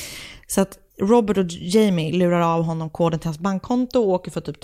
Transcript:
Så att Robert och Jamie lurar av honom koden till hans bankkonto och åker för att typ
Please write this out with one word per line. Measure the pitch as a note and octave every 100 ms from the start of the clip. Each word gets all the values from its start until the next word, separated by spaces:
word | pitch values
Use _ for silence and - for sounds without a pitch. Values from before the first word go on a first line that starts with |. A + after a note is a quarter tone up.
| - - - - -
Så | -
att | F#3+ - _ -
Robert | G3 A#3+ G#3 G3
och | F3
Jamie | F3 E3 A3 G#3+ F3 D#3
lurar | F3 F3 F3
av | E3+ E3
honom | E3 D#3+ D#3+
koden | - E3 D#3+
till | E3
hans | D3+
bankkonto | G3 F#3+ - B3 B3 B3+
och | G3+
åker | F3+ -
för | E3
att | D3
typ | D3+